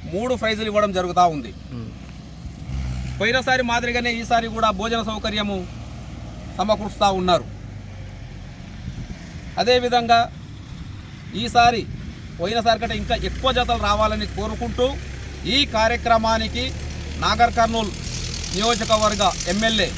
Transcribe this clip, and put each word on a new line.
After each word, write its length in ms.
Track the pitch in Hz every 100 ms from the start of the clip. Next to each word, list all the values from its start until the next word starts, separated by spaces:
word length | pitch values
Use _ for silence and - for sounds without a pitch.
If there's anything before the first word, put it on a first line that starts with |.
| 156
మూడు 200 | 180 247
ప్రైజులు 320 | 240 220 214 220
ఇవ్వడం 260 | 208 208
జరుగుతూ 320 | 185 180 175 175
ఉంది. 180 | 147 113 - - 123 113 - - - - - - - - - - - - -
పోయినసారి 420 | 214 254 262 254
మాదిరిగానే 500 | 240 233 240 240 240 233
ఈసారి 280 | 226 233 226
కూడా 220 | 220 220
భోజన 320 | 190 226 226
సౌకర్యము 560 | 214 214 214 208 208 190 180 - - - - - - - - -
సమకూరుస్తూ 560 | 202 208 208 - 202 190
ఉన్నారు. 240 | 185 160 - - - - - - - - - - - - - - - - - - - - - -
అదేవిధంగా 760 | 208 247 247 240 233 233 240 - - - - - - - - - -
ఈసారి 520 | 185 240 240 240 226 143 - - - - -
పోయినసారి 380 | 185 233 220 214
కంటే 160 | 226 214
ఇంకా 180 | 196
ఎక్కువ 380 | 226 185 - 254
జతలు 300 | 247 240 226
రావాలని 440 | 202 208 214 214 202
కోరుకుంటూ 600 | 196 214 214 233 240 254 285 - - - -
ఈ 200 | 156 269 285 220
కార్యక్రమానికి 880 | 226 233 233 226 226 226 220 240 254 - - - - -
నాగర్ 320 | 170 220 233 233
కర్నూలు 360 | 226 226 202 170 - - - - -
నియోజకవర్గ 760 | 180 226 226 226 214 214 208 190 - 175
ఎమ్మెల్యే 420 | 202 226 220 160